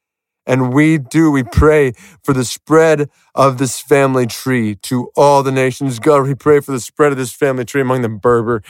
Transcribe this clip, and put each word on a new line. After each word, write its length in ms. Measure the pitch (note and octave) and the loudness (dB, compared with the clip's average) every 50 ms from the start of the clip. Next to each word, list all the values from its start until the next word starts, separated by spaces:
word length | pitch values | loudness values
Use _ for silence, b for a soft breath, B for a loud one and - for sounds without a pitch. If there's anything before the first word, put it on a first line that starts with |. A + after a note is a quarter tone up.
| _ _ _ _ _ _ _ _ _ | _ _ _ _ _ _ _ _ _
And 280 | - B2+ C3 B2+ B2 B2+ | -2 -2 0 0 0 2
we 240 | D3 D3+ D#3 D#3+ | 2 2 2 2
do, 320 | D3+ B2+ - - D#3 E3 D#3 | 0 -2 -4 -2 0 0 2
we 140 | C#3+ C3+ B2 | 0 0 -2
pray 480 | - - - C#3+ D#3 D3+ D3+ C#3+ B2+ G#2+ B B B B B _ | -2 0 2 4 4 4 4 2 0 -2 B B B B B _
for 100 | - C#3 | -4 -2
the 100 | C3 B2 | -2 -4
spread 640 | - - - _ - D3+ D#3+ D#3+ E3 D#3 D3 D3 - - _ _ _ _ | -6 -8 -12 _ 0 2 4 4 4 2 0 -2 -6 -8 _ _ _ _
of 240 | - C3 C3+ B2+ B2 | 0 2 2 2 0
this 200 | C3+ A#2+ - - | -4 -4 -4 -10
family 460 | - - D3 C#3 C#3 C3+ C3 B2+ B2 | -2 2 2 2 2 2 0 0 -2
tree 480 | A2 - - - C3+ B2+ A#2+ A2 G#2 G#2 | -2 -6 -8 -6 -4 -2 -2 -2 -4 -6
to 360 | - - - C3 B2 B2 - - | -8 -8 -6 -6 -6 -6 -4 0
all 280 | - C#3+ C#3+ C#3+ C#3 C3 | 2 4 4 4 2 2
the 80 | C3+ | 0
nations. 480 | C3 C3 C3 C3 A#2+ - C#3+ C3+ B2 A2 | -2 -2 -2 -2 -4 -4 -6 -6 -6 -2
God, 260 | - D#3 D3 C#3 C3+ | 0 2 2 2 2
we 80 | C#3 C#3 | 0 -4
pray 260 | - - D3+ D3 C#3+ | -2 0 2 2 2
for 120 | - - | 0 -2
the 80 | C3+ A#2+ | -6 -8
spread 320 | - - - - D3+ D3 | -8 -8 -2 0 0 0
of 80 | C#3 B2+ | 0 -2
this 120 | C3 A#2+ | -6 -8
family 340 | - - D3 C3+ C3 B2+ A#2 | -6 -4 -2 -2 -2 -4 -6
tree 160 | - - C#3 | -4 -4 -4
among 200 | C3 B2+ C3 B2+ | -2 -2 -2 -2
the 80 | A#2+ A2+ | -2 -4
Berber 540 | A2 G2 - B2 A#2+ A#2 A2 A#2 A#2+ G#2+ B B | -6 -2 0 0 0 2 0 -2 -4 -6 B B